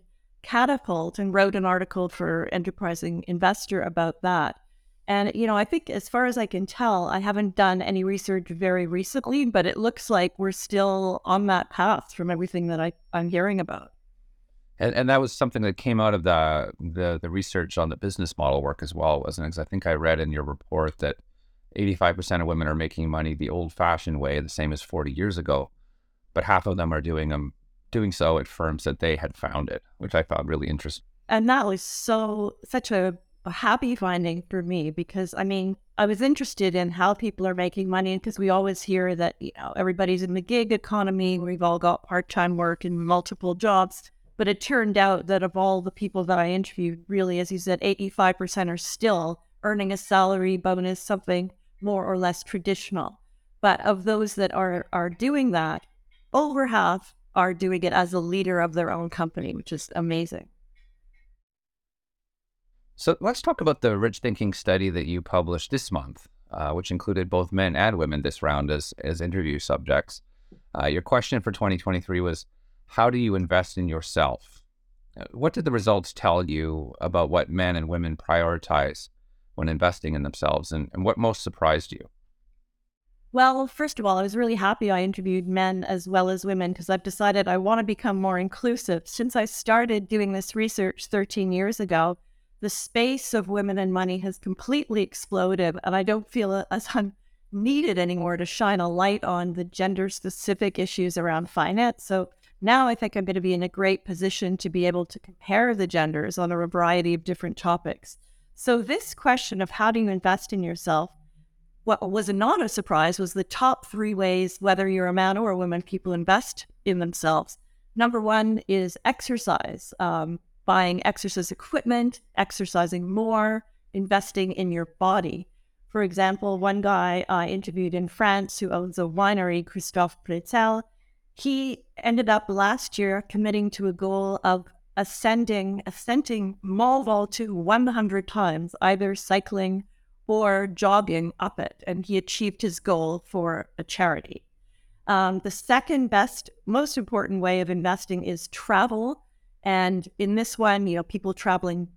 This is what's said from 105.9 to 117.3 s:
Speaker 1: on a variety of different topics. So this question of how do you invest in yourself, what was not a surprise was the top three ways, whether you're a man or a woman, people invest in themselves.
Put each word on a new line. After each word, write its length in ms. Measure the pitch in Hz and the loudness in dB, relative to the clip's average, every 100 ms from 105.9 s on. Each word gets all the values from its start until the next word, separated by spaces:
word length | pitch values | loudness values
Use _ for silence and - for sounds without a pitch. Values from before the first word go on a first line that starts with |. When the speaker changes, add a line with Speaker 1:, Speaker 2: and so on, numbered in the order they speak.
| 175 156 151 - 180 | 0 0 -2 -4 -2
Speaker 1:
on 160 | 175 | -2
a 140 | 175 170 | -2 -2
variety 480 | 175 170 175 170 | 2 4 4 2
of 100 | 170 | 0
different 320 | 175 175 170 - | -2 -6 -6 -4
topics. 640 | 180 175 160 - - - _ _ _ | -2 0 -2 -10 -12 -20 _ _ _
So 280 | - - 240 | -6 0 2
this 320 | 208 370 - | 2 -4 -6
question 480 | - 285 254 - 196 | -2 2 2 0 -4
of 80 | - | -4
how 200 | - 220 | 0 2
do 100 | 226 | 2
you 100 | 214 | 0
invest 420 | 190 185 196 - | 0 0 0 -2
in 100 | 196 | -4
yourself, 480 | 170 170 - 156 175 _ - _ _ _ _ _ | -4 -4 0 0 0 _ -20 _ _ _ _ _
what 260 | 220 214 190 | -2 0 0
was 180 | 202 196 | -2 0
not 340 | 196 226 381 | 2 2 2
a 60 | 226 | 0
surprise 500 | - - 160 165 180 | -2 0 2 2 2
was 140 | 180 | -2
the 100 | 190 | -2
top 440 | 185 - 262 - - | -4 2 2 2 -4
three 260 | 202 214 | -4 -2
ways, 460 | 196 190 185 185 - | 0 2 2 0 0
whether 260 | 196 185 190 | 2 2 2
you're 200 | 185 180 | 2 2
a 80 | |
man 240 | 185 190 202 | 2 2 2
or 100 | 226 | 0
a 80 | 185 | 0
woman, 240 | 180 170 | -2 -2
people 320 | - 190 185 | -4 -6 -4
invest 540 | 175 170 202 - - - - | -2 4 2 2 -12 -16 -6
in 140 | 202 180 | -2 0
themselves. 580 | 170 170 160 | -2 -2 2